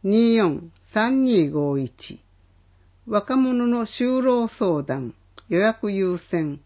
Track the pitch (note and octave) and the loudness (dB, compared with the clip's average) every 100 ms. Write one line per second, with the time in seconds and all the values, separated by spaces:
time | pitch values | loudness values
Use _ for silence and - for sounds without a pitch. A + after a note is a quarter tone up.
0 | F#3+ G#3+ A#3 A3+ F#3+ C#3+ E3 _ _ G#3+ | 2 2 4 4 2 -2 -8 _ _ -2
1 | A3+ C4+ B3+ A3 D3+ D3+ C#3+ C#3 C3 _ | 0 2 2 2 2 0 -2 -2 -4 _
2 | - - _ _ _ _ _ _ _ _ | -18 -18 _ _ _ _ _ _ _ _
3 | - G#3 G3 C4 B3+ B3 A#3+ A#3+ A3+ - | -2 -2 0 0 2 0 0 -2 -4 -4
4 | B3 B3+ C4 B3 A3+ - G3 D#3 C#3+ C3+ | -2 0 2 2 -2 -2 -2 0 -2 -6
5 | B2 - _ - _ E3+ G#3 A3 G#3+ G3 | -8 -12 _ -20 _ 0 0 0 -4 -2
6 | F#3 F3+ - F3 D3+ C#3+ | -2 -4 -4 -4 -4 -6